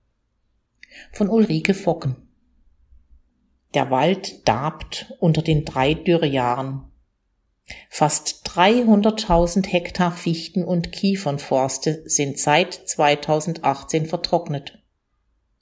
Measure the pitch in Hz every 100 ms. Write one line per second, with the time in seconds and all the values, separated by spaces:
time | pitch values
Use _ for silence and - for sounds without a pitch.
0 | _ _ _ _ _ _ _ _ - -
1 | - - 202 226 208 160 160 190 - -
2 | 139 127 _ _ _ _ _ _ _ -
3 | _ - _ _ _ _ _ 143 131 131
4 | 156 190 - - - 113 147 - - -
5 | - - 175 156 156 151 147 135 135 156
6 | 175 170 156 135 123 123 135 135 - _
7 | _ _ _ _ _ _ - - - -
8 | 151 - - - - 170 190 240 226 208
9 | 214 214 - 170 175 196 190 180 175 -
10 | 175 175 170 165 - 185 175 175 175 -
11 | 196 196 147 139 - 135 135 - 160 156
12 | - - 143 131 151 151 185 - - -
13 | 147 147 - 156 170 165 135 135 - 160
14 | 156 170 - 170 170 143 - - _ _
15 | _ _ _ _ _ _